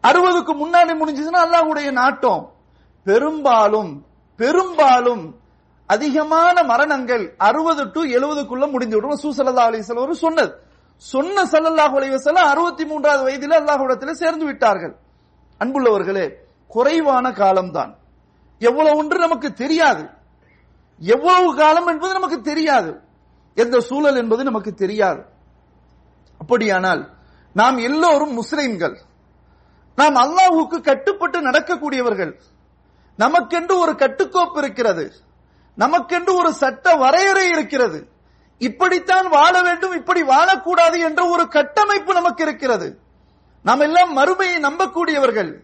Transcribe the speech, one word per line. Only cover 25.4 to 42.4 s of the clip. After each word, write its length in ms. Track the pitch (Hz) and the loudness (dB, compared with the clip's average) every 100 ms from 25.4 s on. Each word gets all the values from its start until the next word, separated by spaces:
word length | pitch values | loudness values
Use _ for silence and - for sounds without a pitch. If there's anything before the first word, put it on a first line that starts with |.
| _ _ _ _ _ _ _ _ _ _ | _ _ _ _ _ _ _ _ _ _
அப்படியானால் 720 | 151 240 220 185 185 156 - _ _ _ _ | -2 -2 0 0 0 -4 -6 _ _ _ _
நாம் 240 | 190 240 262 | 0 2 0
எல்லோரும் 540 | 233 302 339 285 302 | -4 0 2 2 0
முஸ்லிம்கள், 640 | 233 - 311 269 196 160 - _ _ _ _ _ _ _ _ _ - | -6 -6 -4 -4 -4 -6 -6 _ _ _ _ _ _ _ _ _ 0
நாம் 180 | 302 | 2
அல்லாஹ்வுக்கு 680 | 262 269 349 370 320 320 330 | 4 2 4 4 2 -2 -2
கட்டுப்பட்டு 600 | - 269 - 392 349 349 | 0 0 0 -2 -4 -2
நடக்கக்கூடியவர்கள், 920 | 277 285 - 349 294 269 247 196 165 - _ _ _ _ _ _ _ - | 0 -2 -2 -6 -4 -4 -2 -2 -6 -10 _ _ _ _ _ _ _ -2
நமக்கென்று 600 | 233 339 - 339 349 370 | 2 2 0 -6 0 0
ஒரு 140 | 330 | 0
கட்டுக்கோப்பு 680 | - 269 269 381 359 349 302 | 0 -2 0 -2 0 -2 -2
இருக்கிறது, 540 | 277 202 226 170 131 - _ _ _ _ _ - | -6 -2 -2 -2 -8 -14 _ _ _ _ _ -4
நமக்கென்று 560 | 240 349 254 349 349 | 0 0 -2 -4 0
ஒரு 200 | 359 330 | 2 0
சட்ட 400 | - 269 269 359 | 0 -4 0 2
வரையறை 540 | 320 262 330 392 392 370 | 4 4 4 4 2 2
இருக்கிறது, 600 | 330 247 277 233 151 - _ _ _ _ _ | 0 -2 -2 -2 -2 -16 _ _ _ _ _
இப்படித்தான் 680 | 240 - 370 359 359 370 370 | -8 -2 0 0 0 0 2
வாழ 340 | 294 320 359 | 4 4 4
வேண்டும், 300 | 359 349 370 | 0 -2 -4
இப்படி 300 | 349 - 359 | -6 -2 -2
வாழக்கூடாது 760 | 285 269 359 381 339 349 339 339 | 2 4 4 2 0 2 2 2
என்ற 300 | 330 311 359 | -2 0 0
ஒரு 200 | 349 330 | 0 0
கட்டமைப்பு 640 | 302 285 - 415 403 403 | 0 0 0 0 0 0
நமக்கு 300 | 359 349 - | 0 0 -2